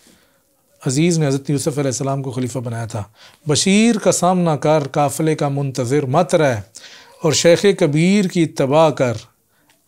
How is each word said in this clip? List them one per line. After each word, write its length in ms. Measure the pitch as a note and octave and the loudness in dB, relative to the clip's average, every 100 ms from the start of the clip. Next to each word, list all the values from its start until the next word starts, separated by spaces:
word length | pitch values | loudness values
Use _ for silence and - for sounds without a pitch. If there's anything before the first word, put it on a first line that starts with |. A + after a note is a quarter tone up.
| _ _ _ _ _ _ _ _ C#3+ | _ _ _ _ _ _ _ _ -4
अजीज़ 340 | C3 F3 E3 | 0 0 2
ने 60 | C#3+ | 0
हज़रत 240 | C3+ C#3 | -2 -2
यूसुफ़ 300 | C#3+ E3 C#3 | -4 -2 -4
अलैहिस्सलाम 420 | C#3 B2 C3+ C#3 | -4 -4 -4 -4
को 80 | C3+ | -6
खलीफा 300 | A#2+ B2 C3+ | -6 -6 -6
बनाया 260 | B2 A#2 A2+ | -8 -8 -8
था। 280 | G#2+ - _ - _ D3+ | -10 -12 _ -20 _ -2
"बशीर 500 | C3+ G3 G#3 A3+ A3 | 0 2 4 4 2
का 120 | F#3 | 0
सामना 460 | - F3+ F#3 E3+ D3 | 0 0 2 0 0
कर, 300 | D3+ D#3 C3+ | 0 0 0
काफ़िले 480 | D#3 C#3+ - D#3+ | -2 -2 0 -2
का 140 | D#3 D3 | 0 -2
मुंतज़िर 580 | C#3 C#3 B2+ A#2+ D3 C3 | -2 -4 -4 -2 -2 0
मत 220 | D#3 F3+ | 0 2
रह, 280 | E3+ C#3+ A2 - - - - - - | 2 2 -2 -8 -20 -20 -20 -20 -4
और 100 | E3 | -2
शेख 320 | C3 E3+ E3+ G3+ | 2 4 4 4
कबीर 600 | F#3 D#3+ D3+ F3 G#3 F#3 | 2 0 2 2 2 2
की 140 | F3 | 0
इत्तबा 480 | D#3+ - C3+ D3+ D#3+ | -2 0 0 2 2
कर 260 | C3+ B2 A2 - _ _ _ _ _ | 2 -2 -4 -12 _ _ _ _ _